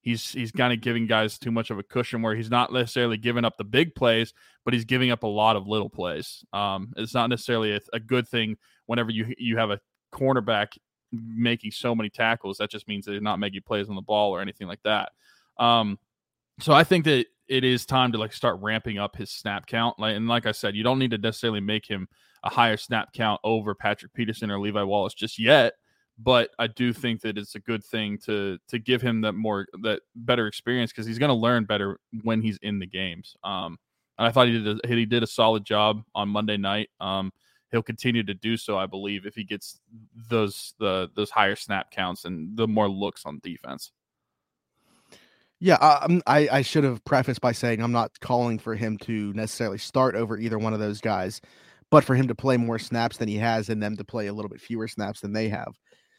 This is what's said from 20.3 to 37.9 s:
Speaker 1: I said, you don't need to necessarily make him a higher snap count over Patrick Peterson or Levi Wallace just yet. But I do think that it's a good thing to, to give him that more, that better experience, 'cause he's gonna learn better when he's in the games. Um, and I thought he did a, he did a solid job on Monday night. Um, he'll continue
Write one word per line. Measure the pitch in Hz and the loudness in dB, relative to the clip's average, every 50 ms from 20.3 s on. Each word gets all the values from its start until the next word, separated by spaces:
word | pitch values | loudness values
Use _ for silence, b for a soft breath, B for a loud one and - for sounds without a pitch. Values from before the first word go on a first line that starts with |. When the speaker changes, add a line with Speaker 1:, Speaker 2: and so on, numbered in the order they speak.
| 117 120 113 | 0 0 0
Speaker 1:
I | 110 | -2
said, | 107 - - 104 101 | -2 -2 -4 -4 -2
you | 104 | 0
don't | 110 123 131 131 | 0 2 2 2
need | 131 123 | 2 0
to | 113 104 | 0 -2
necessarily | 101 113 107 - - 117 107 104 | -2 -2 -2 -2 -2 -2 -2 -2
make | 98 104 107 107 - | -2 -2 -2 -2 -4
him | - 107 95 92 - b b b b b b b | -6 -8 -8 -8 -10 b b b b b b b
a | - | -2
higher | - 127 117 113 107 | 2 4 4 4 4
snap | 104 - - 120 110 - - - | 0 -2 -4 -4 -4 -4 -4 -4
count | - 113 107 104 - - | -2 0 0 0 0 0
over | 110 113 110 104 107 98 | 0 0 0 0 -4 -6
Patrick | - - 104 104 - - 104 | -2 -2 -2 -2 -4 -6 -10
Peterson | _ - 117 104 110 - 113 104 | _ -6 -4 -4 -4 -6 -6 -4
or | 101 98 | -4 -2
Levi | 101 104 101 104 | -2 -2 -2 -2
Wallace | 101 98 101 104 95 107 - | 0 0 0 0 -2 -2 -6
just | - 117 113 - - | -6 -8 -8 -6 0
yet. | 110 123 151 147 117 - - _ _ _ _ _ _ _ _ - | 4 6 6 6 6 4 0 _ _ _ _ _ _ _ _ -2
But | 110 127 127 120 113 - _ - | 2 4 4 4 4 2 _ -4
I | 117 | -4
do | 113 113 - 123 120 | -4 -2 0 0 0
think | 113 - - 120 113 107 | 0 -2 -2 -4 -4 -2
that | - 110 101 104 | -4 -6 -6 -6
it's | 101 - - | -8 -12 -14
a | 107 | -10
good | - - 113 107 101 | -6 -4 -4 -4 -4
thing | - - 110 107 104 104 101 - | -4 -4 -4 -2 -4 -4 -6 -4
to, | - 107 101 98 98 92 87 _ | -4 -2 -2 -2 -4 -6 -8 _
to | - - 120 | -6 -6 -4
give | 110 123 123 117 | 0 0 0 2
him | 123 123 113 110 | 2 0 0 0
that | 110 110 95 | 0 0 -2
more, | 104 110 110 104 98 98 - - 92 | -2 -2 -2 -2 -4 -6 -8 -10 -6
that | 107 113 104 - - _ - | -4 -2 -2 -4 -6 _ -18
better | 117 117 123 123 120 110 107 | -6 0 0 2 2 2 -2
experience, | - - - 120 123 127 117 113 | -4 -6 -4 -2 0 0 0 -2
'cause | - - 110 | -4 -8 -6
he's | 113 113 120 | -6 -2 0
gonna | 143 147 | 2 2
learn | 127 113 113 117 123 117 107 | 2 4 4 4 4 2 2
better | 101 107 101 98 98 98 - _ _ - 110 | 2 0 0 0 -2 -4 -8 _ _ -12 -6
when | 107 113 113 110 | -2 0 0 2
he's | 110 110 101 - | 0 0 -2 -4
in | - 107 104 98 | -4 -4 -4 -4
the | 92 | -6
games. | 92 - 92 95 90 85 87 - - - _ - | -6 -6 -6 -6 -6 -8 -10 -16 -20 -18 _ -8
Um, | 95 98 92 90 82 85 - _ _ _ _ _ _ _ - | -8 -6 -6 -6 -8 -12 -14 _ _ _ _ _ _ _ 0
and | 113 | 0
I | 117 | 2
thought | 117 131 123 120 | 6 6 6 6
he | 117 113 | 4 2
did | 107 107 104 110 - | 0 -2 -4 -4 -2
a, | 120 | 0
he | 120 117 117 | 0 0 2
did | 107 120 120 | 2 2 0
a | 113 - | 0 0
solid | - - 113 110 113 107 101 | 2 4 4 4 4 2 0
job | - 107 104 104 107 107 107 107 _ - | 0 2 4 4 4 2 0 -6 _ -4
on | 101 104 101 | -4 -2 -2
Monday | 101 104 110 104 104 | 0 0 0 0 -2
night. | 101 98 98 101 107 107 - _ - | -2 -2 -2 -2 -2 -4 -6 _ -10
Um, | - 95 95 98 95 95 - _ _ _ _ _ _ - | -6 -4 -4 -4 -4 -6 -8 _ _ _ _ _ _ -4
he'll | - 117 110 | -2 -2 -2
continue | - | -4